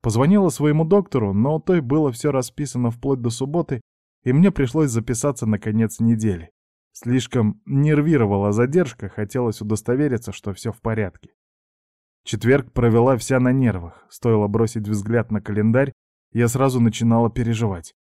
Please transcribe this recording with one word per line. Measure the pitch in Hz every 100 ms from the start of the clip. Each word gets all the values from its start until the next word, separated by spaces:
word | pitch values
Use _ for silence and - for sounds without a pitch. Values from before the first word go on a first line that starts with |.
Позвонила | 117 110 143 208 185
своему | - 151 151
доктору, | 160 202 190 135 104
но | 98 127 156
у |
той | - 180
было | 120 147 147
все | 117 147
расписано | 135 123 - 143 131 120
вплоть | 117 135 135
до | 117
субботы, | 113 135 165 160 123 _ _ _ _
и | -
мне | 131 190
пришлось | - 131 151 151
записаться | 117 113 117 147 139 110
на | 107
конец | 110 107 113 -
недели. | 117 113 110 87 80 _ _ _ _
Слишком | - 120 127 120 131 107 101 -
нервировала | 139 147 151 151 151 107 101 101
задержка, | 104 123 165 156 - 98
хотелось | - 104 127 123 104
удостовериться, | 107 107 - 127 147 117 110
что | - -
все | 95 117
в | 107
порядке. | 113 110 98 _ - _ _ _ _ _ _ _ _ _
Четверг | - 104 110 139 -
провела | - 120 113 120 127
вся | - 135
на | 127
нервах. | 131 123 95 85 - _
Стоило | - 120 110 104
бросить | 110 113 113 104
взгляд | 107 101 117 110
на | 107
календарь, | 107 104 107 117 135 - _ _ _
я | 110 117
сразу | 123 135 127
начинала | 117 107 117 117 117
переживать. | 127 117 113 113 90 - _